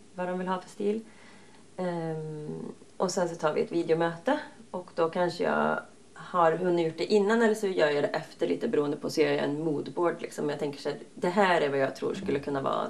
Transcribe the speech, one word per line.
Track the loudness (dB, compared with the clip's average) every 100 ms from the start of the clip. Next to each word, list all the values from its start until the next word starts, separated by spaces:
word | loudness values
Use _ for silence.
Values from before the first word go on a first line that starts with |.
| -12
vad | -8 -4
de | -4
vill | -2
ha | -4
för | -6
stil. | -4 -2 -2 -6 -16 -20 -20 -20 -20 -14 -6
Ehm, | -4 -2 -4 -4 -6 -8 -8 -8 -10 -14 -14 -4
och | -2
sen | 0 -2
så |
tar | 0 0
vi | 0
ett | 0
videomöte | 0 2 2 2 0 -2 -2 -4 -16 -12
och | -12 -6
då | -2 0
kanske | 2 0 0
jag | 0 2 2 0 -6 -16 -20
har | -18 -4 4 4
hunnit | 4 2 2 2
gjort | -2
det |
innan | 2 4 6 4
eller | 4
så | 2 0
gör | 2 2
jag | 4
det | 0
efter | -2 -8 -4 -2
lite | 0 0
beroende | 0 0 -2
på, | -2
så | 2
gör | 2
jag | 2
en | 0 -2
moodboard | -2 -2 -4 0 0 0
liksom. | -6 -4 -4
Jag | -2
tänker | -4 -4
så | -6
här, | -6 -10
det | -4 0
här | 4 4 4
är | 2
vad | 2
jag | 0 -2
tror | -4
skulle | -4 -2 -2
kunna | -2 -2
vara | -2 -2 -2